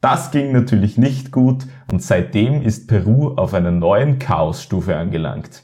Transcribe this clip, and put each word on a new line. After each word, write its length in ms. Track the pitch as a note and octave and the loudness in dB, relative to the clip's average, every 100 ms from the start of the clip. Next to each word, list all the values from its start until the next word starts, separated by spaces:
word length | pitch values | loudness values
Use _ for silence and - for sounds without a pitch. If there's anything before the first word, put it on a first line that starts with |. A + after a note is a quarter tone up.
Das 300 | - D3 - | 0 0 -2
ging 200 | D3 C#3 | -2 2
natürlich 460 | B2+ - G#2+ G2+ - | 2 2 2 2 2
nicht 340 | C3+ C3+ - | 2 0 -4
gut 360 | - B2+ C3 - - - | 2 2 2 -6 -18 -6
und 100 | F#2 | -4
seitdem 640 | - F#2 F2 G#2 A2+ D3 | 0 0 0 0 0 0
ist 240 | A#2 G#2+ - | -2 -4 0
Peru 480 | G#2+ F#2 B2+ C#3+ - | 0 4 2 2 -2
auf 180 | F#2 | -2
einer 180 | F#2+ F2 | 0 0
neuen 460 | F2 E2+ G2+ C#3+ C3 | 0 2 2 2 -2
Chaosstufe 800 | - E2+ D#2+ - - F#2+ F2 D#2 | -2 -2 0 -4 -6 -4 -2 -4
angelangt. 640 | F2 E2 D2+ - - - | -4 -4 -6 -8 -12 -20